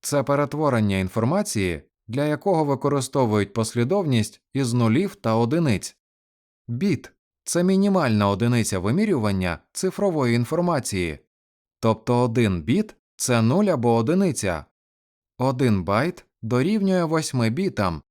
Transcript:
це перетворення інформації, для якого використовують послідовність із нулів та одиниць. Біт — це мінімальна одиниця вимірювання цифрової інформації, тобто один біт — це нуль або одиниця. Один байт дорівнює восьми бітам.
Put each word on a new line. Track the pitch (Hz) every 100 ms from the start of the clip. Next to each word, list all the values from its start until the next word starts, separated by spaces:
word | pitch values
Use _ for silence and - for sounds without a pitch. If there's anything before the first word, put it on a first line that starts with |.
це | - 143
перетворення | 131 143 143 147 151 120 107 95
інформації, | 92 113 113 185 202 107 92 80 _ _ -
для | 123
якого | 147 147 202 165
використовують | 147 135 143 143 127 143 120 107 98
послідовність | - 110 120 123 196 165 120 104 - _
із | 135 127
нулів | 123 117 120 139
та | - 113
одиниць. | 110 117 160 156 95 - _ _ _ _ _ _ _ -
Біт — | 120 196 139 - _ _ _
це | - 170
мінімальна | 180 190 202 190 139 107 101
одиниця | 98 117 120 104 92
вимірювання | 95 156 220 151 107 98 90 80 _
цифрової | - 190 - 202 156 123
інформації, | 120 120 160 175 151 - 98 85 71 _ _ _ _ _ _
тобто | 113 110 - 120
один | 123 120 110 90
біт — | 76 175 214 - _
це | _ - 120
нуль | 113 160
або | 208 151 117
одиниця. | 117 113 180 196 - 98 80 - _ _ _ _ _ _ -
Один | 127 127 131 101
байт | 85 101 160 - _ _
дорівнює | 113 123 156 220 190 185
восьми | 165 160 151 127 113
бітам. | 127 190 - 95 80 _